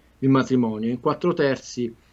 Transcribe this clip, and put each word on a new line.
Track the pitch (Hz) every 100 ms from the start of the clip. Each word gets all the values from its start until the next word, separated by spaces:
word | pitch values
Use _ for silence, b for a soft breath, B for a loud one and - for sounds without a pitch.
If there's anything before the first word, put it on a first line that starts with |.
| b b
il | 135
matrimonio, | 135 131 127 117 107 113
in | 123
quattro | 156 139 180
terzi, | 170 139 127 - - 117 - b